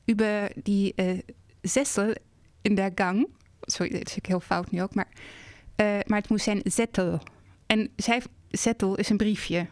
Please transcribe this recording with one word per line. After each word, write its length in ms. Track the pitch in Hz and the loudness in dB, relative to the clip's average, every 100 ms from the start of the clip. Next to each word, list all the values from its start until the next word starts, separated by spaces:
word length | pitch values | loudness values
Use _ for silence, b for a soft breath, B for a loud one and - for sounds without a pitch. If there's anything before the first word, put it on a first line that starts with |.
| - | 0
"Über 460 | 214 214 208 202 - | 2 2 2 -2 -4
die, 300 | - 202 196 - | 0 2 2 2
eh, 240 | 185 185 - - _ _ | 0 0 -6 -18 _ _
Sessel 540 | 180 262 277 - 208 - _ _ _ _ | 0 0 0 0 0 -2 _ _ _ _
in 140 | - 202 | 0 2
der 160 | 196 185 | 0 0
Gang." 320 | 185 196 330 - _ - | 0 2 0 -2 _ -14
Sorry, 300 | - - 175 | -6 -2 -2
dat 180 | - - | -4 -6
is 60 | - | -8
ook 80 | - | -2
heel 140 | 180 | -2
fout 320 | - 175 175 | 0 -2 -2
nu 100 | 175 | -2
ook, 140 | 190 202 | -2 -2
maar, 120 | 185 B B B B B B - | -4 B B B B B B 0
eh, 100 | 208 202 - | 2 2 0
maar 140 | 208 | -2
het 100 | - | 0
moest 140 | 214 | 0
zijn 180 | - 202 | 0 -2
Zettel. 580 | - - 226 - 180 170 - B B B - | -2 0 0 0 0 -2 -6 B B B 0
En 240 | 220 214 - | 2 0 -4
zij, 260 | - 240 - - - | 0 0 -2 -18 -8
Zettel 460 | - 233 226 196 196 | -2 0 0 0 0
is 140 | 202 | 2
een 80 | 208 | 2
briefje. 500 | 214 208 - 170 170 | 2 0 -2 -2 -2